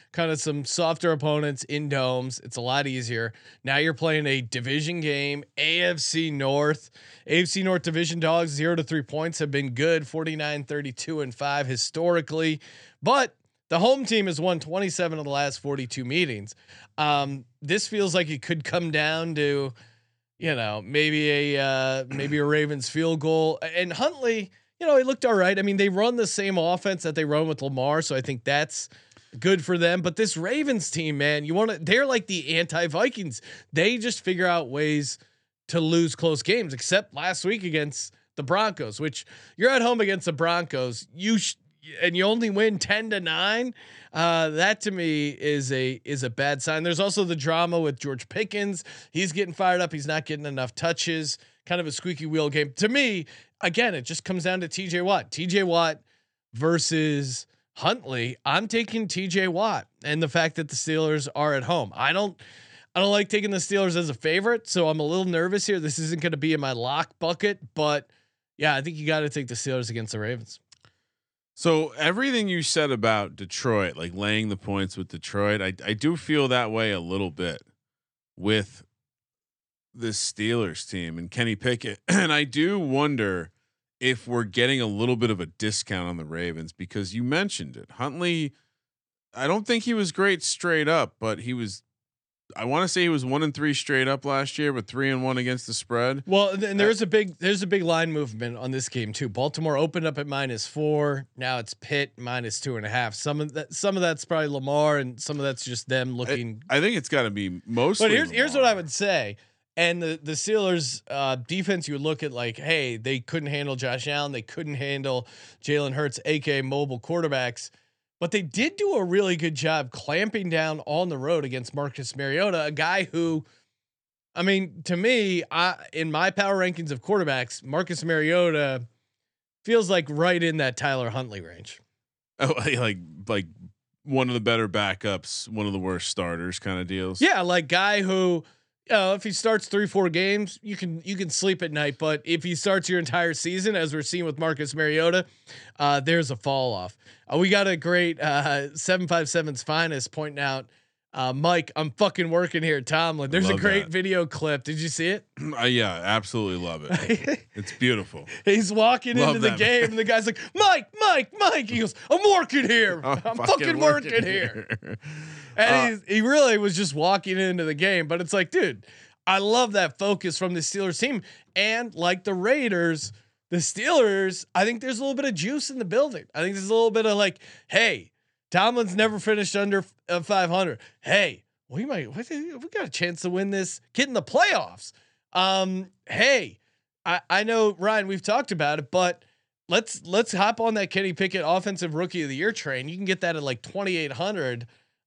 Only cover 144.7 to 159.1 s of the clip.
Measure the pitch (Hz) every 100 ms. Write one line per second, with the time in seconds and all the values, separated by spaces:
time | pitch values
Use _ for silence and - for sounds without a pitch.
144.7 | 147 151 156 170 180 180 _ - - -
145.7 | - 143 143 135 170 135 120 143 135 127
146.7 | 98 90 - - - - 156 185 202 196
147.7 | 165 165 175 170 160 151 143 147 139 143
148.7 | 151 - 185 175 170 147 170 151 127 -
149.7 | 156 165 139 - 156 151 143 139 135 127
150.7 | _ _ _ _ 135 131 131 165 175 -
151.7 | 151 156 - 202 - 165 170 175 165 160
152.7 | 143 117 156 165 156 135 170 190 196 202
153.7 | 196 165 185 190 185 160 - 156 143 143
154.7 | 156 165 160 165 202 - - 151 127 123
155.7 | 123 104 85 92 110 98 117 101 90 87
156.7 | 80 76 180 - 226 285 311 _ 107 98
157.7 | - 123 110 - 76 - - 202 208 196
158.7 | 214 226 247 254